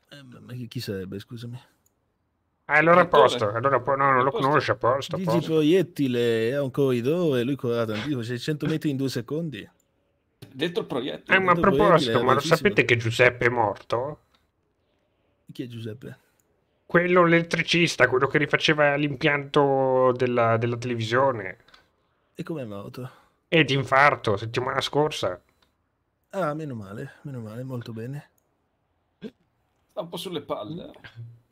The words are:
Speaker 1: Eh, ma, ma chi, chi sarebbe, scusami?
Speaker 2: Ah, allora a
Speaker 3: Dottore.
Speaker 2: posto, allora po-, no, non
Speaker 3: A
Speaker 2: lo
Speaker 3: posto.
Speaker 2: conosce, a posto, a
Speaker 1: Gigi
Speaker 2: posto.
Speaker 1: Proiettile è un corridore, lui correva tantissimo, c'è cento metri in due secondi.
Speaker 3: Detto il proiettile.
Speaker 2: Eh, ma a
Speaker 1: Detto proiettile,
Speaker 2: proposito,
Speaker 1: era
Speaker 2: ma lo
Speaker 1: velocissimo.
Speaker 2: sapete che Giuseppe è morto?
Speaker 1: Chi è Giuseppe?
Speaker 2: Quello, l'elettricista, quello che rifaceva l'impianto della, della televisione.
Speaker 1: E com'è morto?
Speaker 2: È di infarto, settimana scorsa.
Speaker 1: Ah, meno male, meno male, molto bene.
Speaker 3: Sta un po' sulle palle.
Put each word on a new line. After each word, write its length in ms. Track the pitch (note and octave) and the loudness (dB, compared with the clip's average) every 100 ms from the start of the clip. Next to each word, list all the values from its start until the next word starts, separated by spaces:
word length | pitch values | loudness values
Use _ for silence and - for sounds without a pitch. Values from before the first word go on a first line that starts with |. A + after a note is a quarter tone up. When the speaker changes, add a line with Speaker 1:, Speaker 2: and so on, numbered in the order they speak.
| _ | _
Speaker 1:
Eh, 120 | C#3+ | -20
ma, 180 | C3 A2+ | -20 -20
ma 120 | G#2+ | -16
chi, 140 | B2 A#2 | -14 -12
chi 120 | B2 | -10
sarebbe, 380 | A2+ G2 F#2 G2 | -8 -8 -8 -12
scusami? 400 | - A#2+ A#2+ B2 _ _ _ _ _ _ _ _ _ _ - | -14 -16 -14 -16 _ _ _ _ _ _ _ _ _ _ 0
Speaker 2:
Ah, 100 | D3 | 2
allora 240 | D#3+ F3 | 6 4
a 40 | E3+ | 6
Speaker 3:
Dottore. 20 | |
Speaker 2:
posto, 420 | D3 B2 A#2+ G#2 | 6 4 4 -2
allora 280 | A#2 C#3 C#3 | -2 0 0
po-, 160 | C#3 C#3 | 0 0
no, 160 | C#3 | 2
non 100 | C3 | 2
Speaker 3:
A 20 | |
Speaker 2:
lo 80 | C3+ | 2
Speaker 3:
posto. 0 | |
Speaker 2:
conosce, 400 | A3+ C3+ D3 A#2+ | 0 0 2 0
a 40 | G#2+ | -2
posto, 400 | A#2 C3+ - - | 0 -2 -4 -6
a 20 | |
Speaker 1:
Gigi 220 | F3+ E3+ | 0 0
Speaker 2:
posto. 20 | |
Speaker 1:
Proiettile 1080 | D#3+ D#3+ D3+ F#3 E3 - C3+ A#2+ A#2 A2+ A2+ | 2 2 4 4 2 -2 -2 0 0 0 0
è 100 | C#3+ | -2
un 100 | C3+ | -2
corridore, 720 | D3 C3+ B2 B2 F3 E3 B2+ | 0 2 2 0 0 2 0
lui 140 | A#2 C#3 | 0 -2
correva 300 | B2 A#2 A2 | -2 -2 -2
tantissimo, 340 | G#2+ C3+ B2+ | -4 -4 -6
c'è 140 | A2+ A#2+ | -6 -8
cento 280 | D#3 D3+ D3+ | -6 -4 -4
metri 240 | D#3 D#3 | -2 -2
in 60 | C3+ | -2
due 120 | C3+ | -4
secondi. 600 | B2+ A2 D3+ E3+ G#2 E2+ _ _ _ _ _ _ _ - | -4 -6 -8 -8 -10 -16 _ _ _ _ _ _ _ -16
Speaker 3:
Detto 280 | C3 F3 G3 | -6 -4 -4
il 60 | - | -4
proiettile. 500 | C#3 C#3+ D#3 - F#3+ | -6 -6 -6 0 2
Speaker 2:
Eh, 20 | |
ma 140 | F#3 | 4
a 40 | F3 | 4
Speaker 1:
Detto 80 | |
proiettile, 460 | - C3+ - D#3+ B2 | 4 4 4 4 4
Speaker 2:
proposito, 80 | B2 | 0
Speaker 1:
era 60 | |
Speaker 2:
ma 80 | B2 | 2
lo 80 | C3+ | 2
Speaker 1:
velocissimo. 0 | |
Speaker 2:
sapete 440 | C#3 E3 B2+ - | 2 2 2 2
che 120 | B2 A#2 | 2 2
Giuseppe 500 | A2+ A#2 B2 A#2+ A#2+ | 0 2 2 4 0
è 20 | |
morto? 760 | B2 G#2 F#2+ - A#2 C#3 D3+ _ _ _ _ _ _ _ _ _ _ _ _ _ | 2 -2 -2 -6 -6 -6 -12 _ _ _ _ _ _ _ _ _ _ _ _ _
Speaker 1:
Chi 120 | - | -12
è 20 | B2+ | -12
Giuseppe? 520 | A#2 A2 G#2+ C3+ - _ _ _ _ _ _ | -10 -12 -12 -16 -18 _ _ _ _ _ _
Speaker 2:
Quello, 380 | - E3+ F3+ F3+ | -2 0 4 4
l'elettricista, 840 | E3+ E3+ E3+ E3+ - E3+ D#3+ - B2+ | 6 4 2 -4 0 2 2 4 4
quello 180 | B2+ C#3 | 4 2
che 120 | D#3 | 0
rifaceva 580 | C#3+ - - D3+ D3 C#3+ | 2 0 2 4 2 2
l'impianto 1120 | D3 C#3 D3+ C#3+ C#3 D3 C#3+ C3+ C3 B2+ B2+ B2 | -2 0 0 0 0 2 4 2 2 4 4 2
della, 400 | B2 A#2+ A2+ A2+ | 0 2 2 2
della 200 | A#2+ A#2+ | 0 -4
televisione. 840 | B2 A#2 A2 A#2+ C#3 A2+ F#2+ - _ _ _ _ _ _ _ - | -6 -6 -2 2 2 0 -8 -14 _ _ _ _ _ _ _ -16
Speaker 1:
E 40 | |
com'è 220 | E3+ D#3 | -10 -10
morto? 460 | A2+ G2+ B2 B2+ B2+ _ _ _ - | -10 -12 -12 -14 -16 _ _ _ 0
Speaker 2:
È 160 | E3 | 2
di 120 | C3 | 2
infarto, 640 | C3+ A#2+ C3+ C#3+ C3 - G2+ | 0 2 4 4 4 -2 -2
settimana 420 | A2+ A#2+ B2+ C3+ | -2 -4 -2 -2
scorsa. 580 | - C#3+ D3+ - G2+ F2+ _ _ _ _ _ _ _ _ _ | -2 0 0 -2 -6 -6 _ _ _ _ _ _ _ _ _
Speaker 1:
Ah, 220 | G3 D#3 | -4 -4
meno 200 | D3+ D#3 | -4 -8
male, 360 | A#2 G2 G#2+ C3+ - | -10 -12 -12 -14 -14
meno 160 | D3 B2+ | -14 -12
male, 200 | G#2+ A2+ | -12 -12
molto 280 | C3 B2 A#2 | -10 -10 -10
bene. 380 | A2 A#2+ C#3+ - _ _ _ _ _ _ _ _ _ A3+ _ _ _ _ _ _ | -12 -12 -12 -16 _ _ _ _ _ _ _ _ _ -20 _ _ _ _ _ _
Speaker 3:
Sta 100 | - | -14
un 80 | E3+ | -12
po' 80 | F3+ | -10
sulle 240 | F#3+ D#3+ | -10 -10
palle. 480 | - C#3+ G#2+ E3+ - - - A#2 - - _ | -8 -10 -10 -12 -14 -20 -20 -18 -20 -20 _